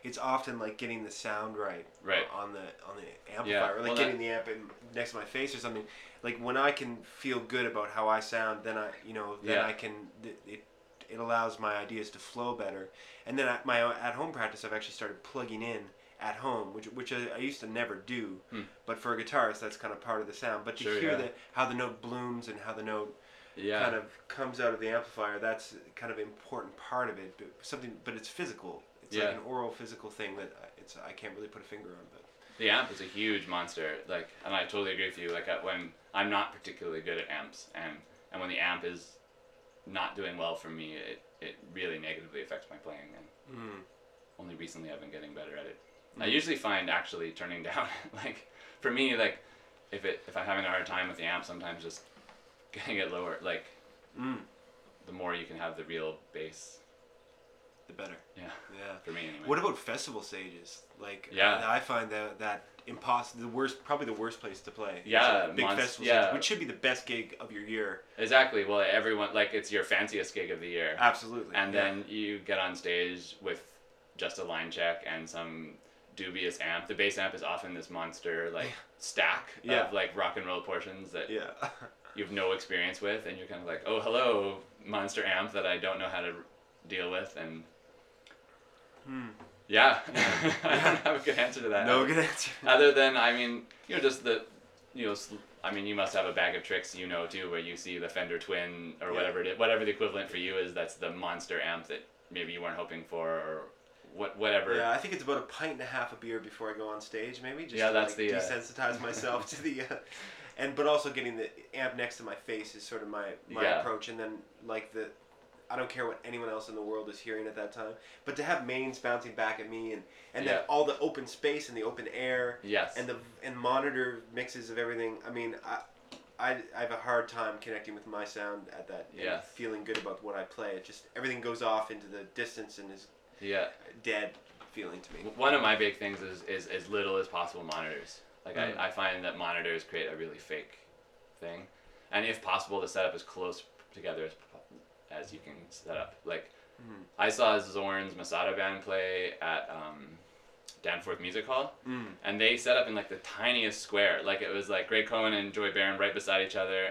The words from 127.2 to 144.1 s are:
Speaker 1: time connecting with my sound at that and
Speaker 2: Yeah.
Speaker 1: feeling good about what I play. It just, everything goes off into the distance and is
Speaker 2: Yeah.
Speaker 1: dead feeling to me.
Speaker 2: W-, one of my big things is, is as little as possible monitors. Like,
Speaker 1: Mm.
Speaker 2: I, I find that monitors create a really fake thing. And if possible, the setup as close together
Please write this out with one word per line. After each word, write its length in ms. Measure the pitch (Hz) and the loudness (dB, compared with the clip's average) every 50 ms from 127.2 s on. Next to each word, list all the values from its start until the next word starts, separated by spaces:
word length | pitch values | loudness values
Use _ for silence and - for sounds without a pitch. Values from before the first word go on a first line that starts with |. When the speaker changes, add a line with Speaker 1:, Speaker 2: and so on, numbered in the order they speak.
| - - | 2 2
Speaker 1:
time 240 | 113 117 113 107 104 107 | -2 -2 -2 -2 -2 -4
connecting 320 | - 117 110 110 - 110 107 | -6 -6 -6 -6 -6 -8 -10
with 100 | 107 - | -10 -10
my 200 | 113 107 104 104 | -8 -6 -6 -6
sound 380 | 104 - 107 104 104 101 101 95 - - | -6 -6 -6 -6 -6 -6 -8 -10 -12 -14
at 120 | 92 95 95 | -14 -12 -10
that 180 | 92 - - - - | -10 -10 -10 -12 -8
and 80 | 90 | -6
Speaker 2:
Yeah. 180 | 90 92 85 - | -2 -2 -2 -2
Speaker 1:
feeling 460 | - - - - 117 113 107 107 104 | -4 -10 -10 -8 -6 -4 -4 -4 -2
good 120 | 113 107 107 | -2 -2 -2
about 220 | - 123 117 - | -2 -4 -8 -6
what 140 | 104 104 101 | -8 -6 -6
I 80 | 98 95 | -6 -6
play. 280 | - - - 107 101 | -8 -8 -8 -6 -6
It 120 | 95 92 - | -6 -8 -10
just, 220 | - - - - - - | -12 -16 -18 -20 -12 -6
everything 240 | 120 131 131 123 120 | -4 -2 -2 -2 -2
goes 220 | 117 120 117 117 | -2 -4 -2 0
off 280 | 120 113 - 110 - - | 2 2 4 2 2 -2
into 180 | 110 104 101 | -6 -10 -10
the 160 | 95 101 101 95 95 - | -12 -12 -12 -12 -8 -6
distance 420 | 123 117 - - 113 107 - - | -4 -4 -4 -6 -10 -12 -10 -12
and 140 | 101 98 98 | -14 -14 -14
is 160 | 98 95 - - - - _ - - - | -14 -16 -18 -20 -20 -20 _ -20 -18 -8
Speaker 2:
Yeah. 300 | 101 101 98 95 - - - - - - - 113 - | -4 0 2 2 2 0 -4 -10 -18 -20 -20 -6 -2
Speaker 1:
dead 280 | 117 107 104 101 - - - - - - - - - - | -2 0 0 -2 -4 -6 -12 -20 -20 -20 -20 -20 -12 -10
feeling 260 | 107 95 87 87 92 | -8 -8 -8 -8 -10
to 140 | - - - | -12 -14 -14
me. 60 | 82 | -10
Speaker 2:
W-, 180 | 95 110 110 120 | -10 -8 0 4
one 140 | 131 143 147 | 6 8 8
of 80 | 131 | 8
my 160 | 113 107 107 | 8 6 6
big 180 | 107 107 101 98 | 6 6 4 2
things 240 | - 104 101 98 92 | 0 -4 -4 -4 -6
is, 220 | 98 95 92 87 - | -6 -8 -8 -8 -6
is 240 | - 95 92 85 | -4 -4 -4 -4
as 220 | - 92 92 87 98 | -4 -6 -6 -4 -2
little 260 | 104 101 98 98 95 | 0 0 2 2 2
as 140 | 95 - - | 2 0 0
possible 340 | 87 87 87 - - 87 85 | 0 -2 -2 -2 -4 -6 -6
monitors. 560 | 78 78 82 80 78 76 71 - - - - - - - - - | -4 -4 -4 -4 -4 -6 -8 -8 -12 -16 -18 -20 -20 -20 -14 -12
Like, 100 | 92 87 | -6 -2
Speaker 1:
Mm. 200 | 82 80 - - | -2 0 0 0
Speaker 2:
I, 100 | - 92 | 0 -2
I 40 | 92 | 0
find 320 | - 98 95 92 90 90 90 | 0 2 2 2 2 0 -2
that 140 | 87 82 | -4 -2
monitors 480 | 87 85 85 87 85 85 85 85 82 - | -2 -2 0 0 0 0 0 -2 -2 -4
create 260 | - 85 82 80 - | -4 -4 -2 -2 -2
a 60 | 80 | -4
really 200 | 80 82 80 78 | -4 -6 -8 -8
fake 420 | - - - 78 76 - - - - - - - - - - - - - - - - | -12 -10 -8 -8 -8 -8 -12 -18 -20 -20 -20 -20 -20 -20 -20 -20 -20 -20 -20 -16 -12
thing. 280 | 85 85 85 87 98 - - - - - - - - - | -10 -10 -10 -10 -12 -16 -20 -20 -20 -20 -20 -20 -8 -2
And 140 | - 104 113 | 0 2 2
if 160 | 113 110 - | 2 -2 -2
possible, 400 | - 92 95 95 - - 98 95 | 0 0 2 2 2 0 -2 -2
the 80 | 90 - | -2 0
setup 260 | - 95 92 - - | 2 2 2 2 2
as 80 | - - | -2 -8
close 400 | - - 90 90 87 87 - - - - - - - - | -10 -6 -4 -4 -4 -4 -6 -12 -18 -20 -20 -20 -20 -16
together 320 | - 92 85 | -6 -4 -4